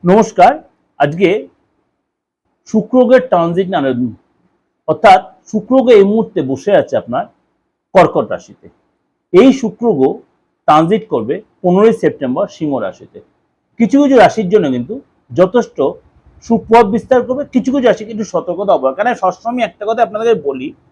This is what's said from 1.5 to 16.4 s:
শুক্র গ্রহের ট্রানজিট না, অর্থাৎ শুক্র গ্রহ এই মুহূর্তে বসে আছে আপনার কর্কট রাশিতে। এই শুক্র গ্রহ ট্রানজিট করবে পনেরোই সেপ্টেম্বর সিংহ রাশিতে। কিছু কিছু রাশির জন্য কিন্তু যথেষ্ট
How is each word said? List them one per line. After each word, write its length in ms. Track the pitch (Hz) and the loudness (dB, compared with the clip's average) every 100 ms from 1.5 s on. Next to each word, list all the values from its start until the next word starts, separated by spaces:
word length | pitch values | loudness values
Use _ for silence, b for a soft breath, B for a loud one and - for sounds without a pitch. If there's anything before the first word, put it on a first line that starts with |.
| _ _ _ _ _ _ _ _ _ _ _ _ | _ _ _ _ _ _ _ _ _ _ _ _
শুক্র 380 | 220 214 254 | -4 0 2
গ্রহের 240 | 240 254 - | 4 2 2
ট্রানজিট 400 | 180 165 170 185 | -2 0 -2 -2
না, 100 | 185 139 120 123 98 _ _ _ _ _ _ - | -2 -2 -2 -6 -8 _ _ _ _ _ _ -6
অর্থাৎ 360 | 156 214 185 - _ _ | 0 4 4 2 _ _
শুক্র 320 | 214 214 262 | -8 0 0
গ্রহ 140 | 247 220 | 4 4
এই 80 | |
মুহূর্তে 380 | 196 220 214 - | 4 0 -2 -6
বসে 340 | 131 131 - 190 | -6 -6 0 0
আছে 200 | - 117 | 0 -6
আপনার 300 | 117 123 - _ _ _ _ _ _ | -4 -8 -8 _ _ _ _ _ _
কর্কট 380 | 190 165 160 107 | 2 2 0 -4
রাশিতে। 380 | 90 - - - _ _ _ _ _ _ | -8 -12 -20 -20 _ _ _ _ _ _
এই 200 | 180 269 | 4 4
শুক্র 400 | 262 220 - 233 | 2 -4 -4 -2
গ্রহ 200 | 156 131 190 _ _ _ _ - | 0 0 -2 _ _ _ _ 0
ট্রানজিট 420 | 151 165 214 - | 2 2 -2 -2
করবে 340 | 135 110 175 - _ | -6 -6 -8 -10 _
পনেরোই 300 | 180 180 220 | -2 2 2
সেপ্টেম্বর 560 | 226 165 - 131 139 202 | 2 -4 -4 -6 -4 -6
সিংহ 300 | - 156 131 | -6 -6 -6
রাশিতে। 420 | 98 - 87 - _ _ _ _ _ _ | -6 -10 -20 -20 _ _ _ _ _ _
কিছু 240 | 233 277 | 0 2
কিছু 140 | 285 262 | 4 4
রাশির 320 | 180 - 185 | 4 2 0
জন্য 220 | 208 151 | 0 0
কিন্তু 300 | 123 123 247 _ _ _ | -4 -8 -12 _ _ _
যথেষ্ট 500 | 123 185 240 - - 139 185 _ _ _ _ | -2 0 0 -4 -4 -4 -4 _ _ _ _